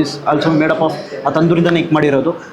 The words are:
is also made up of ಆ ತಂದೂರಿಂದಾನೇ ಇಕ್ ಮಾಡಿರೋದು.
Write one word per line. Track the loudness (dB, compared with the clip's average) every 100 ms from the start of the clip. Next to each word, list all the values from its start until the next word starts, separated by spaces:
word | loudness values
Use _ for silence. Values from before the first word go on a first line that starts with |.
is | 0 -4 -2
also | 0 2 2
made | 2
up | 0 -2
of | -4 -10 -8 -4
ಆ | 0
ತಂದೂರಿಂದಾನೇ | 2 2 2 0
ಇಕ್ | 2 2
ಮಾಡಿರೋದು. | 2 2 0 -4 -10